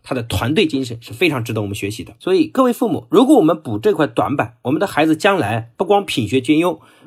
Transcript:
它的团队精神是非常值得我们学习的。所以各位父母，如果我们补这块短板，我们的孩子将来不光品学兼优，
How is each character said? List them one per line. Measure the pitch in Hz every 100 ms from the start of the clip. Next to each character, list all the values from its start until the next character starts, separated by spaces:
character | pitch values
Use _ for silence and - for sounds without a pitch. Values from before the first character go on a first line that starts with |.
它 | -
的 | 127
团 | 117 - 120
队 | 156 170
精 | 135 131
神 | 117
是 | -
非 | 113 180
常 | 143
值 | 113
得 | 113
我 | 104
们 | 98
学 | 101
习 | 110
的。 | - -
所 | - 185
以 | -
各 | -
位 | 254
父 | 233 233
母， | 147 -
如 | 165 254
果 | 311
我 |
们 | 160 170
补 | - 107
这 | 208
块 | 202 143
短 | - 92 143
板， | 113 -
我 | 123
们 | 151
的 | 190
孩 | - 160
子 | 156
将 | 202 196
来 | 104 113 117 _
不 |
光 | 190 202 196
品 | - 156
学 | 131
兼 | 120 151
优， | 175 160 - _